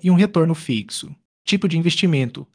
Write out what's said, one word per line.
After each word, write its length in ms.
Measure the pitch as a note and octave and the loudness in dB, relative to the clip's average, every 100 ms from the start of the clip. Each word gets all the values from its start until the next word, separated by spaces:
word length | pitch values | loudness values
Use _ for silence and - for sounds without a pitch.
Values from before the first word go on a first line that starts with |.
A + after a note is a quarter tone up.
e 80 | F3+ | 2
um 60 | F3+ | 4
retorno 400 | G#3 F#3+ D#3+ D#3+ | 4 2 0 0
fixo. 600 | - A#2 G2+ - - - _ _ - | -2 -4 -4 -12 -14 -18 _ _ -4
Tipo 220 | G3+ G3 | -2 0
de 100 | E3 | 0
investimento. 720 | E3+ E3 F#3+ D3+ B2+ - C#3+ | 0 0 0 0 -2 -6 -18